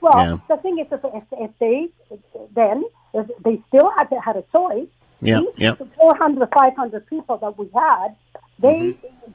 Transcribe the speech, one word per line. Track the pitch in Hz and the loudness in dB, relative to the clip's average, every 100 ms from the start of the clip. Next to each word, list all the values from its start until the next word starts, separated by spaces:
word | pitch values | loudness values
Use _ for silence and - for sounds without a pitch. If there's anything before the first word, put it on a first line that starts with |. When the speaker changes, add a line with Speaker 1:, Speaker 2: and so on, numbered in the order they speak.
Speaker 1:
well, | 330 262 | 4 4
Speaker 2:
yeah. | 85 85 - | 4 -2 -4
Speaker 1:
the | 302 | -4
thing | 370 330 | -4 -6
is, | 294 | -6
if, | 277 | -8
if, | 269 214 214 | -8 -10 -14
if | 247 220 - | -12 -10 -4
they, | 226 262 339 _ - 214 _ 226 214 | -2 -2 -4 _ -20 -20 _ -20 -8
then, | 208 214 247 453 _ _ | 0 0 0 -6 _ _
if | 220 214 214 | -8 -8 -6
they | 226 226 - | -4 -4 2
still | 269 349 392 | 4 4 2
had | - | -2
to, | 247 | -4
had | 233 196 | -4 -8
a | - | -2
choice. | 330 359 220 339 _ _ - | -2 0 -6 -10 _ _ -6
Speaker 2:
Yeah, | - - | 0 0
Speaker 1:
These | 370 - | 0 -2
Speaker 2:
yeah. | - 220 262 - | -4 -4 -6 4
Speaker 1:
four | 320 302 | 4 4
hundred, | 311 262 247 | 2 0 0
five | 285 262 | 4 4
hundred | 262 247 214 - | 2 -6 -10 -12
people | 311 - 226 | -10 -8 -8
that | 208 208 | -8 -10
we | 185 | -6
had, | 220 285 202 208 - _ - _ _ | -2 0 0 -2 -12 _ -20 _ _
they, | 254 320 | 2 2
Speaker 2:
Mm-hmm. | 349 370 494 _ 226 | -2 -8 -14 _ -20